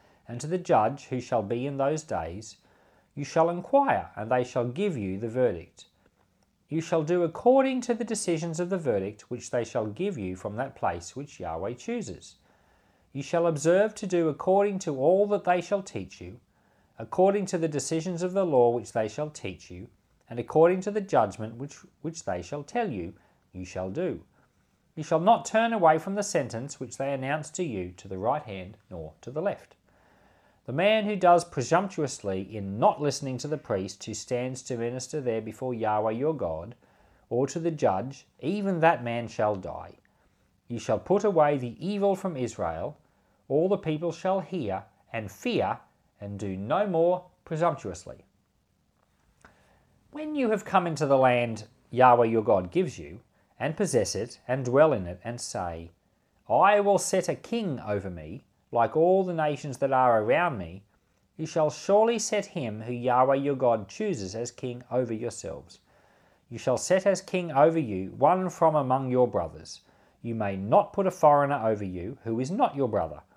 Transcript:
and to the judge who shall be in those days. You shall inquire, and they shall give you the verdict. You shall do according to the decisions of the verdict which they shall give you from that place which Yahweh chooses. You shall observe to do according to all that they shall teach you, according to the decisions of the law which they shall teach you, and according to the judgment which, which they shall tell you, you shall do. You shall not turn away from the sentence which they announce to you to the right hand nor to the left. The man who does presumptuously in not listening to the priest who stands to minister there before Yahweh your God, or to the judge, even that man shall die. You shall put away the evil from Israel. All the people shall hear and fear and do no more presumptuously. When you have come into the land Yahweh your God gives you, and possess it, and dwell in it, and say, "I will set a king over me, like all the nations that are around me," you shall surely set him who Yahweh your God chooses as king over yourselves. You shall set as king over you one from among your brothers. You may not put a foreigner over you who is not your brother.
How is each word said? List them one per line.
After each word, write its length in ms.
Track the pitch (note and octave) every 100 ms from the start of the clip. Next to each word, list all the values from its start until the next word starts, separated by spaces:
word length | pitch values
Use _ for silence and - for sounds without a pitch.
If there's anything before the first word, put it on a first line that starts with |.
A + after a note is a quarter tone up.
| _ _ -
and 120 | A#2+
to 60 | D3+
the 140 | F3+
judge 460 | F3+ C3 G#2+ C#3 -
who 140 | B2+
shall 220 | - A#2+
be 240 | G2+ A#2+ C#3
in 120 | C#3
those 260 | C3+ D#3
days. 540 | - F#2 E2 F#2+ A2+ - _ _ _ _ _ C#3+
You 80 |
shall 260 | C#3+ E3 E3+
inquire, 640 | F3 - C#4 C#4 G2+ D#2+ -
and 140 | A2
they 140 | B2+
shall 240 | B2 C3 B2
give 280 | C3 G3+ C3+
you 220 | G2 G2
the 100 | A#2
verdict. 580 | B2 B2 E2+ - - - _ _ _ _ _ _ _ _
You 120 | D#3+
shall 200 | D#3+ D#3+
do 220 | D3+ F3+
according 580 | E3 - A#3+ C4+ C4+ B3+
to 140 | B3 A3+
the 80 |
decisions 560 | A#3 G#3 - D#3+ E3+ D#3+
of 100 | F3
the 80 | F#3+
verdict 540 | D3 G2+ G2 A2 -
which 180 | A#2+ -
they 140 | B2
shall 240 | A2+ B2 A2
give 320 | G#2+ G3+ D3
you 160 | F#2 F#2
from 200 | G#2+ G#2+
that 180 | C3 -
place 400 | - F2 - C3
which 240 | D3 -
Yahweh 340 | F2 E2 G2+
chooses. 600 | B2 - A#3+ C3 D#2+ - - _ _ _ _ _ _ _
You 120 | C3+
shall 240 | C#3 E3+ E3+
observe 480 | D3 D#3 F#3 A3 G#3+
to 100 | F#3+
do 240 | F3+ D#3+
according 480 | D3+ - F#3+ G#3 F#3+
to 200 | E3+ C3+
all 260 | D3 F#3+ G#3
that 160 | G3+ F#3
they 160 | F3+
shall 200 | F3 G3+
teach 400 | F#3+ G#2+ F2+ -
you, 180 | F2+ A#2+ _ _ _ _ _ -
according 460 | A2+ - F#3+ G3+ F#3+
to 140 | F3
the 80 | D#3+
decisions 560 | D3 - D#3+ E3+ E3+
of 100 | F3+
the 100 | F#3+
law 280 | F3 C3 A#2+
which 200 | A#2+ G#2+
they 160 | A#2 A2
shall 220 | - D3+
teach 400 | - G2 F2 -
you, 180 | F2+ A2 _ _ _ -
and 80 | A#2+
according 420 | A#2+ D#3 E3+ F#3
to 80 | G3
the 100 | G#3
judgment 560 | F#3+ C#3 G#2 F#2+ A2 A#2
which, 200 | C#3+ - - _
which 240 | D#3+ D#3+ -
they 160 | F3+
shall 220 | - D3
tell 260 | C#3+ A#3+ G#3+
you, 240 | G#2 E2+ F#2 _ _ _
you 100 | F#2
shall 280 | F2+ F#2 F#2+
do. 280 | A#2 F3+ F2 - _ _ _ _ _ _ -
You 80 |
shall 160 | D3 D#3+
not 260 | E3+ G#3+ -
turn 280 | A3 A#3
away 260 | A3+ D#3+ D#3+
from 160 | F#3+ G3+
the 80 |
sentence 560 | G3 E3 A#2+ A2+ C#3 -
which 180 | A#2+ -
they 160 | C#3
announce 380 | C#3 C3 D#3 D3
to 120 | -
you 280 | E3+ G2+ F2+ F2+
to 100 | G2+
the 100 | F#2+
right 240 | A2 D3
hand 360 | A#2+ F#2+ F#2 A#2 -
nor 240 | F2 D#2 -
to 80 | -
the 140 | D3
left. 320 | F#3+ - - _ _ _ _ _ _ _ _ _ -
The 80 |
man 320 | C3+ G3 A3 G#3
who 100 | G3+
does 300 | F3+ F3 E3+
presumptuously 960 | D3 A#2+ E3 G3 D#3+ C#3+ - G2+ F#2+
in 380 | G2 G#2+ G2 G#2
not 200 | G3 D3
listening 380 | D3 - D3+ B2
to 100 | D3
the 120 | D3+
priest 440 | - G2+ G2 -
who 120 | - G#2+
stands 480 | - B2 B2+ B2+
to 120 | - A#2+
minister 460 | A#2+ B2+ - D#3
there 180 | B2 A2+
before 360 | A2+ A2 C3 A#2
Yahweh 380 | A2 G#2+ A2
your 200 | A2+ D3
God, 400 | D3+ F2+ D#2+ G2+ - _ _ _ _ _
or 160 | A#2 C3+
to 140 | E3+
the 100 | E3+
judge, 560 | D3+ B2 F#2+ B2+ C#3 _ _
even 400 | C3+ G#3 G3 E3+
that 240 | D#3+ D#3+
man 240 | A#2+ A#2 A2+
shall 280 | - G#2+ G2
die. 440 | G2 E2 F2 - _ _ _ _ _ _ -
You 120 | A#2+
shall 180 | - G#2+
put 260 | - G3
away 360 | G#3 D#3+ D3 C#3+
the 180 | B2 -
evil 360 | F3 G3+ G3+ F#3+
from 200 | F#3+ C#3+
Israel. 640 | A#2 - E2+ D#2+ A#2+ - _ _ _ _ -
All 220 | C#3+ F#3
the 80 | G3
people 340 | D#3+ D3+ E3+
shall 280 | D#3 F#3 F#3+
hear 460 | D3+ F#3 G#2 F#2+ - _ _
and 180 | A#2 G#2
fear 460 | - B3 F3 G2 A#2 - _ _ _
and 200 | G2+ G2+
do 180 | G2+ F#2+
no 300 | G#2 F3 G#3
more 380 | E3 E3+ F3+ - _ -
presumptuously. 800 | D#3+ E3+ C#3+ G2+ E2+ - - _ _ _ _ _ _ _ _ _ _ _ _ - _ _ _ _ _ _
When 240 | D4 D4+
you 160 | D4 A#3+
have 160 | G#3 -
come 220 | F#3+ F3
into 180 | C#3+ C#3+
the 100 | C3+
land 500 | B2+ B2 A#2+ A2 - _ _
Yahweh 340 | A#2+ B2+ A#2+ A2+
your 160 | A2+
God 300 | G#2+ G2 F2+
gives 260 | E3+ E3+ F#2
you, 220 | D2 G2 - _ _ -
and 180 | C3+ D#3
possess 380 | G3 A#2+ F#2+ F#2+
it, 240 | A#2+ - -
and 180 | C3+ B2+
dwell 280 | C3 D#3
in 120 | A2+ F2
it, 160 | F2
and 160 | A2+ A#2+
say, 520 | - A2 F2 E2 E2+ - _ _ _ _ -
"I 300 | B2 F#3+ G#3
will 180 | G3+ F#3+
set 320 | - F#3+ F3
a 60 | C3+
king 440 | - A#3 G3 B2
over 280 | G#2+ G#2 F#2+
me, 360 | E2+ D#2 A2+ - _ _
like 260 | A#2+ A2+ D#3
all 260 | F3 F#3+
the 80 | F#3 E3
nations 420 | D3+ C#3+ D3 B2
that 160 | C#3
are 260 | C3 B2+ A2
around 380 | G#2+ D3 F3 A2+
me," 280 | E2 F#2 - _ _ _ _ -
you 100 | D#3
shall 240 | E3 D3+
surely 480 | - - G3+ A3+ A#3
set 300 | - G#3 G3
him 340 | F3 B2 G#2+
who 120 | A2+
Yahweh 420 | A#2+ B2 B2 C3 C#3
your 200 | C#3 C3
God 320 | B2+ A2+ G2+
chooses 460 | - G#3+ C3+ F#2
as 160 | A2 A#2+
king 340 | - B2+ B2 -
over 240 | B2 A#2
yourselves. 680 | A2 A#2 - E2 D2 - - _ _ _ _ _ _ _
You 80 | A#2
shall 220 | - A#2+
set 260 | - F#3 G3
as 160 | F#3
king 300 | - F#3 E3+
over 260 | C3+ D#3+ E3
you 320 | B2 F#2+ F#2+ G2+
one 320 | C#3+ F#3 F3+
from 260 | - D#3+ D3+
among 360 | C3 C3 C3
your 160 | B2+ B2
brothers. 540 | G2+ E2 - - - _ _ _ _
You 100 | A#2
may 220 | A2+ G2+ G2
not 360 | G2+ - -
put 120 | - F#3+
a 60 |
foreigner 500 | - D3+ C#3+ C#3+ C#3
over 220 | A2+ G#2 G2
you 320 | F2+ F#2 C3+
who 160 | A2+ A2+
is 100 | C3
not 260 | G#3 B3 C#3
your 120 | B2
brother. 340 | G#2 E2 D2 -